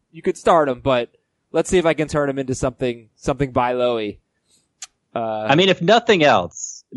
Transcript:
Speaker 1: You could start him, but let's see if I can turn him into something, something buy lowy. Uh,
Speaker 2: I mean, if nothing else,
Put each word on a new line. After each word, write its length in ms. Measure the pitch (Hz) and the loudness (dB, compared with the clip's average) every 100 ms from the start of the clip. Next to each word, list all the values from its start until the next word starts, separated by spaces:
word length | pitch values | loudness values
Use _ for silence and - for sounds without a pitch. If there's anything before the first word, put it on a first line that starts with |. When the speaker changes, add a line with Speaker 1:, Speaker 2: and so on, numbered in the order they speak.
| _ | _
Speaker 1:
You 100 | 165 | -6
could 160 | 190 - | -6 -2
start 300 | - 175 143 | 2 4 2
him, 100 | 120 | -2
but 300 | 135 127 120 _ _ _ _ | 0 0 -2 _ _ _ _
let's 160 | 160 165 | -4 0
see 80 | 185 | 0
if 80 | |
I 80 | 165 | 0
can 160 | 151 151 | 0 -2
turn 220 | 151 143 | -2 -2
him 80 | 135 | -4
into 160 | 127 | -6
something, 560 | 127 135 120 127 120 110 _ | -4 -4 -4 -6 -6 -14 _
something 360 | - 135 139 | -8 -4 -4
buy 220 | 120 123 | -2 -2
lowy. 440 | 123 123 117 107 104 _ _ _ _ _ _ - _ _ | 0 0 -2 -4 -10 _ _ _ _ _ _ -20 _ _
Uh, 320 | - 113 107 107 | -6 -4 -4 0
Speaker 2:
I 80 | 147 | 2
mean, 120 | 190 | 2
if 140 | 180 | 2
nothing 420 | 170 226 226 196 | 2 2 4 4
else, 600 | 147 110 87 - - - _ | 4 4 0 -10 -16 -16 _